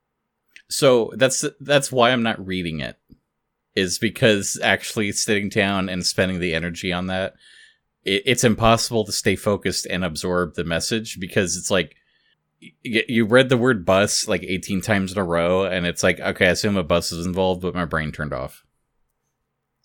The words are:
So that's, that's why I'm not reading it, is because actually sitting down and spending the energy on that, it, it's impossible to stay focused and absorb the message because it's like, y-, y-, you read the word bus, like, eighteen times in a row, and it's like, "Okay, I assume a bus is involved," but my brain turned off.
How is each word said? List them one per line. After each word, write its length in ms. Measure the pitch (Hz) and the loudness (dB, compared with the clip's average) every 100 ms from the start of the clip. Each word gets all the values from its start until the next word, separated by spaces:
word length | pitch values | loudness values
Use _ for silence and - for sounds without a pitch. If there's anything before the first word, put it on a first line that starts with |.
| _ _ _ _ _ - - | _ _ _ _ _ -20 -10
So 440 | - 143 123 110 107 | 2 4 6 2 2
that's, 280 | 131 - 143 - | 2 2 -6 -6
that's 320 | 135 143 131 | 0 2 2
why 200 | 127 117 | 4 4
I'm 100 | 127 | 4
not 240 | 113 107 95 | 0 -4 -4
reading 340 | 92 85 78 | -4 -4 -4
it, 160 | 64 - _ - _ _ _ _ _ | -8 -10 _ -20 _ _ _ _ _
is 240 | - 92 87 | -2 -2 0
because 600 | 113 - 120 104 98 - | -2 2 2 2 0 -2
actually 500 | 113 98 - - 104 | 0 0 -2 -4 -4
sitting 380 | 98 - 104 101 | -2 -2 -2 -2
down 400 | 110 98 98 95 | 0 0 0 -2
and 160 | 92 87 | -4 -2
spending 340 | - 95 92 | 0 0 0
the 140 | 90 | -2
energy 360 | 80 87 85 95 | -2 -4 -6 -4
on 140 | 87 92 | -4 -4
that, 260 | 92 95 - - - - _ _ _ | -4 -6 -8 -20 -20 -20 _ _ _
it, 180 | - 98 | 0 0
it's 180 | - 123 | 2 2
impossible 600 | 123 101 113 113 - 117 | 4 4 4 4 2 -2
to 80 | 101 | -2
stay 240 | - - 95 | -2 0 0
focused 480 | - 101 95 87 | 0 0 -2 -4
and 180 | - 90 | -4 -4
absorb 520 | 92 78 92 90 87 | -4 -4 -2 0 -2
the 100 | - | -4
message 560 | 82 82 - 113 110 - | -4 -2 -2 -4 -6 -10
because 380 | 90 - 92 90 | -4 -2 -2 -2
it's 120 | - | 0
like, 260 | 98 78 _ _ _ _ _ _ _ | 0 0 _ _ _ _ _ _ _
y-, 100 | - _ 131 | -20 _ -2
y-, 180 | 110 - | 0 2
you 200 | 117 110 | 2 4
read 240 | 123 131 | 4 6
the 80 | 127 | 4
word 260 | 123 113 | 2 0
bus, 420 | 85 95 107 - - | 2 4 4 0 -2
like, 180 | 95 | -2
eighteen 360 | 87 92 - 98 | -2 -4 -2 -4
times 320 | 98 101 95 | 0 0 -2
in 60 | 95 | -2
a 60 | |
row, 400 | 90 85 85 92 | -2 0 2 2
and 200 | 95 92 | 0 -2
it's 180 | 87 82 | -2 0
like, 160 | 95 85 | 0 0
"Okay, 260 | 95 92 95 | -2 2 2
I 60 | |
assume 260 | 85 110 101 | 4 2 0
a 40 | |
bus 300 | 80 87 - | 2 0 0
is 140 | 85 87 | -4 -4
involved," 340 | 90 92 90 | 0 0 0
but 140 | 90 | -4
my 100 | 87 | -4
brain 260 | 82 80 78 | -4 -4 -4
turned 220 | 76 76 | -6 -6
off. 320 | 67 67 - _ _ _ _ _ _ _ _ _ _ _ _ | -6 -8 -12 _ _ _ _ _ _ _ _ _ _ _ _